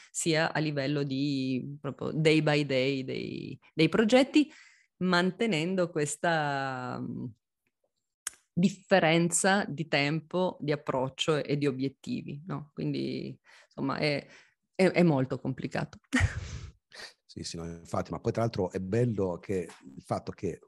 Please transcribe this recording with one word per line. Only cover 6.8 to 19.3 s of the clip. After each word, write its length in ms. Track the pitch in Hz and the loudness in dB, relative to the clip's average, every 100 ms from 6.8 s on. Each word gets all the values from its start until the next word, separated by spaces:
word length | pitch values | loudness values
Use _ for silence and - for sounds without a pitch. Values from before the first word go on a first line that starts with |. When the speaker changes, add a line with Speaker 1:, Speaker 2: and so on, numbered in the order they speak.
| 127 123 | -6 -6
Speaker 1:
mm, 260 | 123 120 123 - _ _ _ _ _ _ _ _ - - _ | -8 -8 -10 -12 _ _ _ _ _ _ _ _ -16 -16 _
differenza 1120 | - 190 - - 190 165 170 170 - 190 196 - | 0 0 0 0 4 6 4 4 2 2 2 0
di 220 | 147 156 | -6 -2
tempo, 680 | 147 143 160 156 175 180 - | 0 0 -2 -4 -2 -2 -2
di 140 | 147 | -4
approccio 680 | 147 - 135 131 - - 151 | -4 -2 -2 -2 -2 0 0
e 160 | - 143 | 0 0
di 100 | 143 | 0
obiettivi, 760 | 127 135 - - 123 - 143 175 | 0 -4 -6 -8 -6 -6 -10 -8
no? 240 | 143 147 | -10 -10
Quindi, 640 | - 151 135 135 131 135 131 _ - _ | -6 -4 -4 -4 -6 -10 -12 _ -20 _
insomma, 320 | - 139 - | -8 -4 -2
è, 300 | 151 143 - - _ _ _ - | -2 -2 -6 -18 _ _ _ 2
è, 140 | 185 | 4
è 140 | 165 | 6
molto 360 | 175 139 131 127 | 6 4 2 -2
complicato. 580 | 131 127 127 - - - _ | -6 -6 -6 -4 -6 -10 _
<laughs> 680 | - - - - - - - _ - - _ - | 0 0 -2 -10 -12 -14 -18 _ -20 -20 _ -18
Speaker 2:
Sì, 180 | - | -12
sì, 120 | 85 85 | -10 -8
no, 100 | 85 | -10
infatti, 460 | 85 85 95 90 | -12 -6 -4 -4
ma 80 | 82 | -4
poi 140 | 113 | -2
tra 80 | 110 | 0
l'altro 280 | 117 - 92 | 0 0 -2
è 80 | 95 | -2
bello 600 | 92 113 123 101 95 | -2 2 2 2 -2